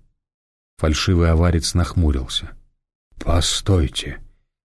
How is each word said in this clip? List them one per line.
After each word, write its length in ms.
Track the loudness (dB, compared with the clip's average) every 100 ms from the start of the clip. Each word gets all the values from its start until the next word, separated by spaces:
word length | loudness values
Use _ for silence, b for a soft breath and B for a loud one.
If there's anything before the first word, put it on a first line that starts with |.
| _ _ _ _ _ _ _ _
Фальшивый 520 | -2 0 2 2 4
аварец 440 | 4 4 2 0
нахмурился. 760 | -2 0 0 0 0 -4 -8 -10 -16 _ _ _ _ _ -8
«Постойте», — 1000 | 0 0 0 -2 0 2 2 -4 -10 -12 -18 _ _ _